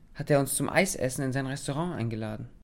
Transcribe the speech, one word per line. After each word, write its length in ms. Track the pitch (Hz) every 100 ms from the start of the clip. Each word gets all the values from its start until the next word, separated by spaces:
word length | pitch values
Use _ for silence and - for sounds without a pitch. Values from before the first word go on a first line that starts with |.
| -
hat 160 | - 131
er 100 | 147
uns 140 | 135
zum 160 | - 139
Eisessen 520 | 156 190 - 127 127
in 120 | 135
sein 120 | 131 135
Restaurant 480 | 143 - 139 175
eingeladen. 540 | 135 113 110 110 107 120 -